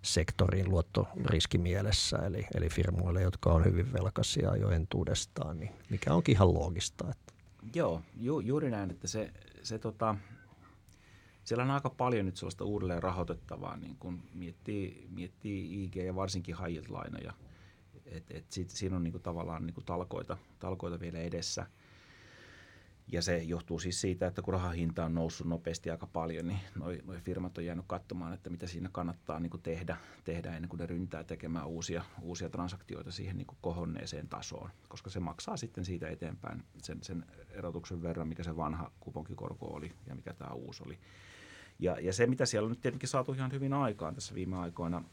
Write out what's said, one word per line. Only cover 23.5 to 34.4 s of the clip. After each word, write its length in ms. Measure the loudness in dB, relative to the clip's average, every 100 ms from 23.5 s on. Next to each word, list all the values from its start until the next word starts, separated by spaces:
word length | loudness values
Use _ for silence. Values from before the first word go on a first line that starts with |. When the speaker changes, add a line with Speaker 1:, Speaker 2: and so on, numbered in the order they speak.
| -4 -2 -2
Speaker 2:
siis 220 | -2 0
siitä, 260 | 0 2 0
että 140 | 0
kun 120 | 0
rahan 220 | 0 2 2
hinta 300 | 0 2 0
on 80 | 2
noussut 320 | 0 -2 -2
nopeasti 420 | -2 -2 -4 -4
aika 180 | -6 -4
paljon, 400 | -2 -2 -2 -2
niin 120 | -4 -4 -6
noi, 260 | -4 -6 -8
noi 120 | -8
firmat 360 | -4 -2 -4 -4
on 80 | -4
jäänyt 200 | -4 -4
katsomaan, 460 | -6 -6 -6 -6
että 160 | -8 -8
mitä 180 | -8 -6
siinä 220 | -6 -4
kannattaa 480 | -2 -2 -4 -6 -2
niinku 180 | -2 -4
tehdä, 400 | -4 -2 -2 -6 -8 -12
tehdä 320 | -6 -4 -4 -6
ennen 140 | -6
kuin 100 | -6
ne 60 | -4
ryntää 380 | -2 -4 -6
tekemään 440 | -8 -8 -4 -4 -4
uusia, 360 | -4 -2 -4 -4 -10
uusia 280 | -6 -4 -4
transaktioita 640 | -2 -2 -4 -8 -8 -6
siihen 260 | -6 -4 -4
niinku 180 | -4 -4
kohonneeseen 680 | -2 -2 -2 -4 -4 -6 -6
tasoon. 400 | -8